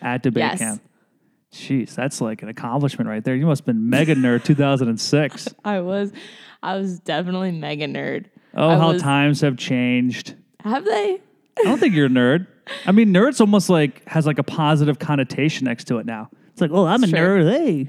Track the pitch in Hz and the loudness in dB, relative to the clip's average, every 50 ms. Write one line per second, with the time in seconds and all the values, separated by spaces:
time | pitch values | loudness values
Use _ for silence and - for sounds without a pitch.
0 | - 123 123 123 - 131 113 123 151 143 - 185 113 110 107 107 _ _ _ _ | -8 -6 -6 -2 -2 -2 0 0 -2 -2 -2 -4 -4 -6 -6 -8 _ _ _ _
1 | _ _ _ _ _ _ _ _ _ _ - - - - 135 123 110 - - - | _ _ _ _ _ _ _ _ _ _ -20 -14 -8 -4 -4 -4 -4 -6 -8 -8
2 | 127 143 - - 123 110 110 - 110 107 113 - - 117 120 143 143 135 - - | -8 -6 -6 -6 -6 -6 -6 -10 -12 -16 -14 -12 -8 -4 -2 -2 -2 -2 -2 -4
3 | 117 110 107 107 - 131 127 131 156 170 143 - - 131 117 110 110 120 127 139 | -6 -6 -6 -6 -4 -4 -2 0 0 0 0 0 -2 -2 -2 -2 0 0 2 2
4 | 165 160 151 131 127 123 120 117 - - 151 135 143 139 139 127 131 117 113 104 | 2 2 2 2 2 2 0 0 2 2 2 2 2 2 2 0 0 -2 -2 -4
5 | - - 143 147 151 135 - - - - - _ - 208 208 190 175 180 196 202 | -4 0 0 0 0 0 -4 -8 -12 -12 -12 _ -8 -6 -6 -4 -4 -4 -4 -4
6 | 202 202 - - - - - - - - - - - 175 190 196 196 190 180 170 | -4 -6 -8 -14 -20 -20 -20 -20 -20 -20 -18 -12 -8 -8 -6 -4 -4 -6 -6 -8
7 | - - 151 156 180 180 185 185 190 185 170 160 151 147 151 147 151 139 139 139 | -8 -6 -4 -4 -4 -4 -4 -4 -4 -4 -6 -6 -6 -8 -6 -6 -6 -6 -6 -6
8 | 143 156 139 - - _ _ _ _ _ - - 147 160 165 156 165 165 170 180 | -6 -6 -6 -8 -10 _ _ _ _ _ -4 0 2 4 4 4 4 4 2 0
9 | 156 139 139 139 143 147 147 143 151 143 127 - - - 131 123 123 123 123 123 | 0 0 2 2 4 2 2 2 2 0 0 -2 -4 -4 -2 0 0 0 0 0
10 | 123 123 110 - - - - - _ _ _ - - 214 240 277 370 415 - 415 | 0 0 -2 -6 -10 -16 -18 -20 _ _ _ -12 -6 -4 -4 -2 -2 -2 -2 0
11 | 403 415 370 392 _ _ _ _ _ _ - - 440 196 269 - 370 269 180 151 | -2 -2 -4 -6 _ _ _ _ _ _ -4 0 0 2 2 2 2 2 4 4
12 | 143 131 127 127 123 123 147 175 185 - _ _ - - - - - - 196 220 | 2 4 4 4 4 4 2 0 -2 -6 _ _ -16 -14 -14 -6 0 4 6 6
13 | 226 208 180 180 226 294 262 - 220 202 208 202 165 - 180 160 147 135 - - | 6 6 6 6 4 4 4 4 4 4 4 4 4 4 4 4 2 2 -2 -6
14 | - - - 160 147 151 147 - - - - 170 151 147 156 147 147 147 135 - | -10 -4 -2 0 0 0 0 -2 -2 -4 -2 0 2 2 4 4 2 2 0 -2
15 | - 147 147 139 131 - - 127 139 156 - - 131 123 120 - - - 123 113 | -2 -2 -2 -2 -2 -2 -2 -2 -2 -2 -2 -2 -4 -4 -4 -6 -6 -4 -4 -4
16 | 113 117 113 107 107 - - _ _ _ _ - 180 156 160 196 180 160 202 254 | -4 -6 -10 -10 -12 -14 -18 _ _ _ _ -4 -2 0 2 2 2 2 2 2
17 | 240 175 160 160 165 185 202 190 156 170 240 320 339 247 165 139 135 | 2 2 2 2 2 4 4 4 4 2 2 2 0 0 0 -2 -4